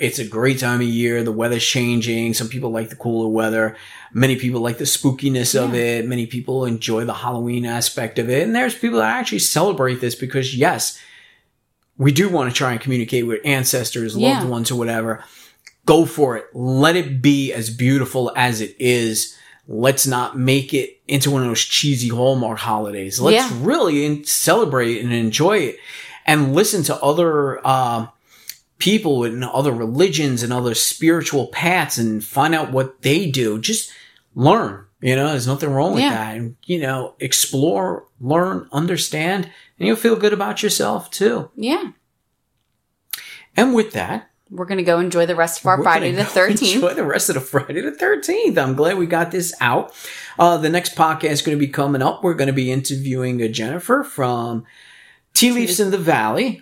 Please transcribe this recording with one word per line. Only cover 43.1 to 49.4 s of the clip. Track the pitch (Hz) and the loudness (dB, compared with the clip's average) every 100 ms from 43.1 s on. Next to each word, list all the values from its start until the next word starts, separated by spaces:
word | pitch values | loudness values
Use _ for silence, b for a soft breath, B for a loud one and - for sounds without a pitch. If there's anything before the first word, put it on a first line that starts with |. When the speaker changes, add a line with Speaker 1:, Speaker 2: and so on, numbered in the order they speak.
| B B B B - | B B B B 2
Speaker 1:
And | 254 | 4
with | 240 214 | 2 0
that, | 104 87 220 - _ _ | -4 -4 -6 -12 _ _
Speaker 2:
We're | 180 180 | -12 -6
gonna | 196 | -2
go | 175 170 | 2 2
enjoy | 180 170 170 | 2 2 2
the | 170 | 2
rest | 165 - | 0 0
of | 185 | 2
our | 185 | 4
Speaker 1:
we're | |
Speaker 2:
Friday | 160 165 - | 4 2 2
Speaker 1:
gonna | 180 | -2
Speaker 2:
the | 208 | 0
Speaker 1:
go | |
Speaker 2:
thirteenth. | 190 196 202 208 220 | 2 4 4 2 2
Speaker 1:
enjoy | 175 | 2
the | 302 | 0
rest | 156 202 - | -2 0 0
of | 139 | -2
the | |
Friday | - 139 - 156 | -2 -2 -2 -6
the | 285 | -6
thirteenth. | 294 370 370 - 403 415 170 | -2 0 0 0 0 2 2
I'm | 131 131 | 0 2
glad | 160 196 | 2 0
we | 170 | 0
got | 170 170 | 0 0
this | 180 | -2